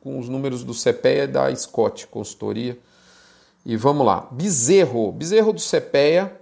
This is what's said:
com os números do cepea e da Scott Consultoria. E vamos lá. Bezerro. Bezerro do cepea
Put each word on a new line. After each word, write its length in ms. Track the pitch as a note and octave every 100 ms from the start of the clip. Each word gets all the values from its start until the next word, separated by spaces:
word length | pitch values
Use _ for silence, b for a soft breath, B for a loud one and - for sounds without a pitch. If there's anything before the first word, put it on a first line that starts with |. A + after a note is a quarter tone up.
com 160 | C#3 C3+
os 100 | A#2+
números 360 | C3 C#3 B2
do 100 | B2+
cepea 520 | A#2 - A#2 C3 C#3 C#3
e 20 |
da 260 | C3+ C3+
Scott 540 | B2+ - - G#2+ - -
Consultoria. 720 | A2+ G#2+ - G#2+ A2 B2 A#2+ b b b b b b b b
E 140 | - A2+
vamos 260 | B2+ D3
lá. 240 | B2 F2+ -
Bezerro. 800 | B2 F#3+ D#3+ A#2 F#3+ D#3+ A2+ G#2+
Bezerro 420 | - D#3+ G#3+ A3
do 80 | F3
cepea 760 | - E3 - C#3 D3 E3+ F#3+ -